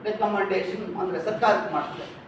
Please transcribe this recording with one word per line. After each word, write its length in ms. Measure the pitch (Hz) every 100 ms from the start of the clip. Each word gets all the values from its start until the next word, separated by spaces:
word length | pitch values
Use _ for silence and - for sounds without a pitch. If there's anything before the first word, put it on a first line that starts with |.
ರೆಕಮೆಂಡೇಶನ್ 920 | 208 214 208 202 190 190 185 196 214 185
ಅಂದ್ರೆ 180 | 185 -
ಸರ್ಕಾರಕ್ಕೆ 540 | - - 214 208 -
ಮಾಡ್ತಾರೆ. 440 | - - - - -